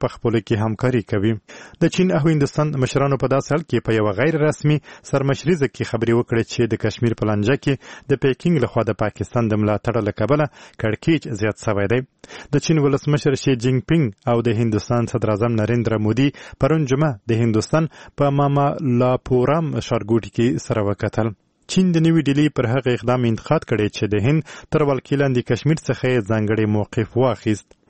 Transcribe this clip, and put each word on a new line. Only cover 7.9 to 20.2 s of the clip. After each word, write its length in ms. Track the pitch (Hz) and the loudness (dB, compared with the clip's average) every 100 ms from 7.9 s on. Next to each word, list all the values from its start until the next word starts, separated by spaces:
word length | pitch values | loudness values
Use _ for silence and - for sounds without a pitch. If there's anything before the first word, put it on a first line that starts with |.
| - - | -10 -4
د 120 | 139 | 0
پیکینګ 340 | 139 127 175 165 | 0 0 0 0
لخوا 200 | 120 - 107 | 0 0 -2
د 80 | 104 | -2
پاکستان 440 | 107 - 101 120 113 | -4 -4 -4 -2 0
د 160 | 107 | 0
ملاتړ 400 | 104 104 - 113 104 | 0 0 -2 -2 -2
له 40 | - | -2
کبله 260 | 107 147 147 - - - | 0 0 0 -6 -20 -6
کړکیچ 500 | 110 107 - 160 - 107 | -4 -2 0 0 -2 -4
زیات 180 | 107 - - | -4 -2 -2
شوی 220 | 101 98 | 0 0
دی. 60 | 120 131 _ - - - | 0 -2 _ -20 -20 -4
د 20 | 143 - | -2 0
چین 100 | 160 | 2
ولسمشر 580 | 143 135 - 147 151 135 | 2 0 0 0 0 0
شي 100 | - 131 | 0 0
جینګ 160 | 123 127 - | 2 0 2
پینګ 160 | 165 131 - - | 2 0 -2 -2
او 60 | 120 120 | 0 2
د 120 | 110 | 2
هندوستان 520 | 117 107 - 120 113 | 2 0 0 -2 0
صدراعظم 480 | 120 107 107 117 113 | -2 0 0 0 0
نریندرا 440 | 107 120 110 110 107 | 0 0 0 0 0
مودي 260 | 113 143 - - - | 2 0 -2 -14 -2
پرون 240 | 135 160 139 | 0 2 0
جمعه 200 | 131 156 110 - | 0 0 -2 -2
د 20 | 113 | 0
هندوستان 500 | 117 110 - 156 160 - - - | 2 0 0 0 -2 -6 -10 -2
په 220 | 143 139 | 0 2
ماما 280 | 143 143 143 - 143 120 | 2 2 0 0 0 2
لاپورام 680 | 127 127 - 127 127 156 160 127 - | 2 0 0 0 2 2 0 -4 -2
ښارګوټي 440 | 117 101 113 | -2 0 -2